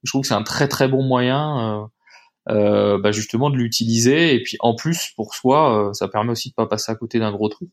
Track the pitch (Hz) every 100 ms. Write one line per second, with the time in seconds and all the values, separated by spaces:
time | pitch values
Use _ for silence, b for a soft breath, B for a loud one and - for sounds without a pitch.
0 | - 135 135 104 110 - 139 - 131 131
1 | 135 127 123 135 151 139 113 107 107 _
2 | b b b _ - 107 104 104 101 101
3 | 104 104 110 113 143 131 117 - 113 113
4 | 120 151 165 123 - - 120 113 160 165
5 | - - 107 - 127 143 151 107 101 104
6 | 101 107 117 117 - - 110 110 - 110
7 | 113 117 110 101 107 - 87